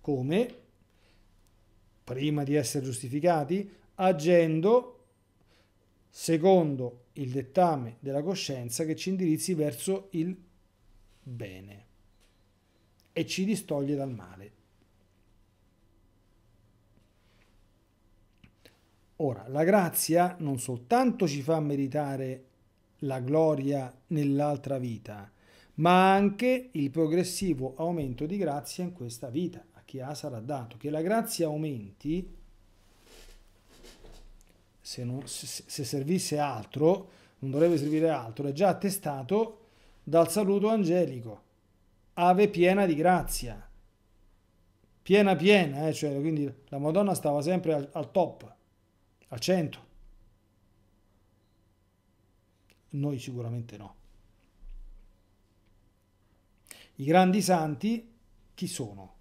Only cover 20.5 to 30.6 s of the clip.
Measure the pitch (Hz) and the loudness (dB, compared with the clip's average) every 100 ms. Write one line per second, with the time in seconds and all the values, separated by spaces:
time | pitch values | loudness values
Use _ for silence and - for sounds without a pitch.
20.5 | 135 - 123 - 240 254 240 180 143 135 | -4 -4 -8 0 2 4 2 -2 -2 0
21.5 | 160 151 143 135 139 143 135 135 131 - | 0 0 -2 -2 -2 -4 -4 -6 -8 -14
22.5 | _ _ _ _ _ 143 131 127 151 160 | _ _ _ _ _ -6 -4 0 2 4
23.5 | 147 135 139 127 - _ 156 143 139 147 | 2 0 -2 -4 -14 _ 0 2 2 0
24.5 | 143 - 135 127 110 - 104 101 _ _ | -2 -4 -4 -4 -8 -12 -16 -18 _ _
25.5 | - _ - 165 180 190 196 202 202 247 | -20 _ 0 6 6 6 6 4 2 0
26.5 | 254 254 - 139 151 160 170 175 - 196 | 0 -2 -4 -2 0 2 2 0 -2 -2
27.5 | 139 131 131 165 175 139 120 151 202 170 | -2 -4 -4 -4 -4 -4 -6 -6 -2 -2
28.5 | 143 - - 180 175 120 117 135 127 180 | -4 -8 -8 -8 -8 -12 -12 -8 -6 -6
29.5 | - - - - - 127 147 151 120 113 | -8 -20 -20 -16 -12 -10 -10 -10 -10 -8
30.5 | 143 | -8